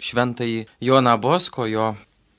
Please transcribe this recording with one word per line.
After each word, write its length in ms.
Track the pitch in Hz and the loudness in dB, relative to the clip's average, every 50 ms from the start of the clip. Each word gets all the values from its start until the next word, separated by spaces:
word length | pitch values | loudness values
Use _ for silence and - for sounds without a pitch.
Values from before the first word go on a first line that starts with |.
šventąjį 640 | - - - 120 123 123 120 - 123 117 113 113 110 - _ - | -12 -6 -2 -2 -2 -2 -2 -6 -6 -6 -6 -6 -8 -10 _ -6
Joną 360 | 117 123 131 135 127 120 117 110 | 0 4 4 4 6 4 4 2
Bosko, 480 | 104 127 165 180 180 - - - 120 110 | 2 2 0 0 -2 -4 -8 -6 -6 -4
jo 220 | 110 110 110 110 107 101 - _ _ _ _ _ _ | -2 -2 -2 -2 -4 -6 -14 _ _ _ _ _ _